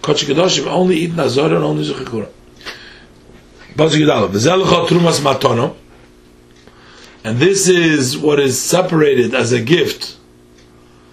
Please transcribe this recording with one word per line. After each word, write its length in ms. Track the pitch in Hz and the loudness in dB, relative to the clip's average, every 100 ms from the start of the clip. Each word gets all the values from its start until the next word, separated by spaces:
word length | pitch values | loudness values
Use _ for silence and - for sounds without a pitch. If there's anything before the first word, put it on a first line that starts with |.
Kodesh 220 | - 147 | -2 -4
Kodashim 420 | 143 143 180 - 131 | -2 0 0 -2 -4
only 300 | 165 185 165 | -2 0 0
eat 160 | 170 | -4
Nazor 340 | 165 135 123 156 | -4 -2 0 0
and 80 | 170 | 0
only 220 | 151 151 | -2 -4
Zechikura. 440 | 151 135 131 113 104 - - - - - - - - - - - - - - | -4 -8 -8 -8 -10 -16 -20 -20 -18 -18 -20 -20 -20 -20 -20 -20 -20 -20 -14
Pasuk 260 | - 156 151 | -2 0 2
Yud 120 | 151 | 2
Aleph. 200 | 131 98 | 2 0
V'zeh 260 | 101 127 185 | 0 2 2
l'cha 340 | 190 175 - | 2 0 2
Trumas 280 | 170 170 143 | 2 2 2
Matono. 560 | 143 135 135 117 131 - - - - - - - - - - - - - - - | 0 0 0 0 -4 -6 -20 -20 -20 -20 -20 -20 -20 -20 -20 -20 -20 -20 -20 -14
And 160 | 113 120 | -6 2
this 300 | 170 190 175 | 2 2 2
is 500 | 180 165 151 127 139 | 2 4 2 0 -2
what 220 | 147 143 | 0 2
is 200 | 139 117 | 2 -2
separated 720 | - 175 180 165 151 127 113 | 0 0 2 2 2 2 0
as 200 | 127 113 | 0 0
a 100 | 123 | 0
gift. 540 | 113 165 143 - - - - - - - - - - - - | 2 0 0 -4 -12 -16 -20 -20 -20 -20 -20 -20 -20 -20 -20